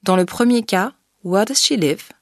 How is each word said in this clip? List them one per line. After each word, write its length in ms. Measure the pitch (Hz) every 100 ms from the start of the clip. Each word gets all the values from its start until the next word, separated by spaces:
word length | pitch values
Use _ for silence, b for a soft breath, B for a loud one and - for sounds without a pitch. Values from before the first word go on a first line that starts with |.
Dans 140 | - 185
le 80 |
premier 380 | 175 - 240 240
cas, 320 | 226 190 208 - _ _
Where 220 | 180 185
does 160 | 226 277
she 160 | - 269
live? 340 | 156 - - -